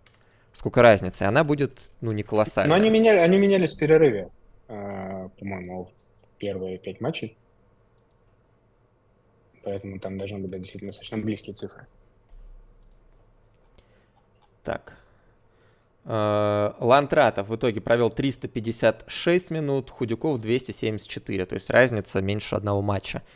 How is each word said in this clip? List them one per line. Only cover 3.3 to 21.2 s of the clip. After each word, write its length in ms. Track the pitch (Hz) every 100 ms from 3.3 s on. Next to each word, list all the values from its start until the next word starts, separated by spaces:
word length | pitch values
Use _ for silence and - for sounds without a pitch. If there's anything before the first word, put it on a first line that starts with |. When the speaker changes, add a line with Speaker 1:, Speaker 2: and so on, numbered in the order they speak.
| 190
Speaker 2:
менялись 360 | 196 196 170
в 40 | -
перерыве, 520 | 151 160 151 104 90 - _ - _
э, 600 | 107 101 98 95 95 92 -
по-моему, 520 | 98 92 90 92 90 _ _ _
в 160 | _ _
первые 400 | 104 95 92 92
пять 220 | 98 92
матчей. 360 | 123 165 - - _ _ _ _ _ _ _ _ _ _ _ _ _ _ _ _ _ _ _ _ _ _
Поэтому 340 | 101 98 98 95
там 180 | 98 98
должны 200 | 98 101
быть, 120 | 92
да, 80 | 92
действительно 300 | 90 95 101
достаточно 280 | - - 110
близкие 360 | 107 101 -
цифры. 320 | 101 95 - - _ _ _ _ - - - - _ _ _ _ _ _ _ _ _ _ _ _ _ _ _ _ _ _ _
Speaker 1:
Так. 320 | - - - - _ _ _ _ _ _ _ _ _ _ -
Э, 680 | 110 107 104 104 104 104 -
Лантратов 680 | 117 139 139 156 120 98 101
в 80 | 113
итоге 240 | 127 104
провёл 300 | - 120 113
триста 380 | - 139 - -
пятьдесят 560 | 123 110 113 117 - -
шесть 440 | - 175 180 180
минут, 400 | 160 143 135 131
Худяков 500 | - 117 113 160 131
двести 320 | 110 127 131
семьдесят 360 | - 110 104 -
четыре. 380 | -